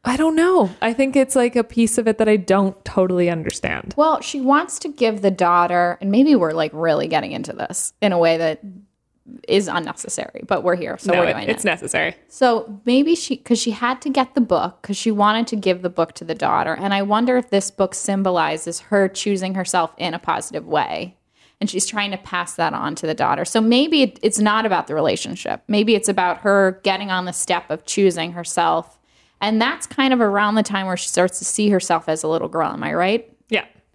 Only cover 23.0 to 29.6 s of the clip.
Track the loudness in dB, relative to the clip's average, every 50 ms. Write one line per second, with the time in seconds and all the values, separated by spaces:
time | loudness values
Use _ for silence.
23 | -6 -6 -2 -2 0 -2 0 -2 -4 -2 0 2 4 4 4 4 4 2 4 2
24 | 2 2 0 -2 -2 -2 0 2 0 2 2 0 0 0 0 -2 -2 -2 -2 0
25 | 0 0 0 -2 -4 -10 -10 -10 -8 -8 -8 -8 _ -2 0 2 4 4 2 2
26 | 2 0 0 2 0 0 -2 0 0 2 4 4 4 2 0 0 -2 -2 -2 -2
27 | -4 -4 -4 -4 -4 -6 -6 -6 -2 -2 -2 -4 -2 -6 -8 -8 _ -4 0 4
28 | 4 4 4 2 -6 -6 -8 -10 -10 -4 -2 0 2 2 2 0 -2 -8 _ _
29 | _ _ _ _ _ _ _ _ -2 0 2 2